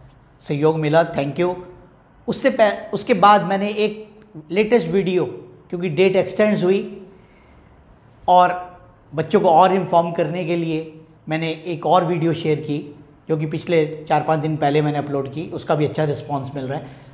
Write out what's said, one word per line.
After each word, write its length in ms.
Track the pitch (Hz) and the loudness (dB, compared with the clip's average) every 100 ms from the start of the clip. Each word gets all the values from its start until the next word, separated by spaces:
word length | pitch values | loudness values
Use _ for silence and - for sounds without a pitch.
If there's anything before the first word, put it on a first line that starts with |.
| - - _ _ | -20 -20 _ _
सहयोग 380 | - 143 156 160 | -8 0 2 2
मिला, 340 | 151 165 - | 2 2 2
thank 240 | - 143 143 | -2 -4 -2
you। 180 | 175 180 - - - _ _ _ - | -2 -2 -12 -20 -20 _ _ _ -8
उससे 220 | - 269 | -2 0
पह-, 420 | 240 208 202 - | 2 2 0 -6
उसके 220 | 202 - | -6 -2
बाद 300 | 196 202 208 | 4 6 6
मैंने 240 | 175 196 101 | 4 -2 -2
एक 520 | 208 214 214 - - - 156 - | -2 -2 -2 -14 -20 -20 -20 -4
लेटेस्ट 380 | 185 214 160 165 | -2 2 2 2
video, 360 | 190 180 180 151 - - - - | 0 2 0 -2 -6 -18 -20 -12
क्योंकि 180 | 175 180 | -6 -4
date 280 | 147 190 190 | 2 4 2
extends 480 | 180 - 214 202 | 0 0 2 2
हुई 420 | 180 196 - - - - - _ _ - - - _ - _ _ - | 2 2 -2 -12 -18 -20 -20 _ _ -20 -20 -20 _ -20 _ _ 2
और 500 | 180 180 180 - - - _ _ | 4 4 0 -10 -18 -20 _ _
बच्चों 260 | 147 151 202 | -8 0 2
को 100 | 175 | 4
और 220 | 165 185 | 6 6
inform 400 | 190 160 170 175 | 2 2 2 2
करने 320 | 165 151 175 | -2 -4 -4
के 120 | 165 170 | -4 -2
लिए 440 | 160 156 160 - - _ - | -2 -4 -6 -16 -20 _ -6
मैंने 220 | 160 165 | -4 -4
एक 360 | 160 180 160 151 | -6 -8 -6 2
और 180 | 180 | 2
video 300 | 170 175 165 | 2 0 0
share 260 | 156 156 147 | 0 -2 -2
की, 360 | - 147 - - - - - | -2 -6 -8 -18 -20 -20 -6
जो 80 | 156 | -4
कि 100 | 156 | -4
पिछले 600 | 151 - 165 151 - - | -6 0 0 0 -4 -2
चार 140 | 143 | 0
पाँच 180 | - 160 | 2 0
दिन 160 | 156 151 | 0 0
पहले 260 | 143 151 | 2 2
मैंने 160 | 151 147 | 0 -2
upload 340 | 143 139 131 | -2 -4 -4
की। 180 | 139 180 | -8 -10
उसका 240 | 156 - | -8 -2
भी 120 | 151 151 | 0 0
अच्छा 180 | - | 0
response 500 | 156 135 - 139 127 | -2 -4 -6 -8 -6
मिल 100 | 147 | -8
रहा 140 | 131 147 | -8 -8
है। 80 | - - - | -10 -18 -20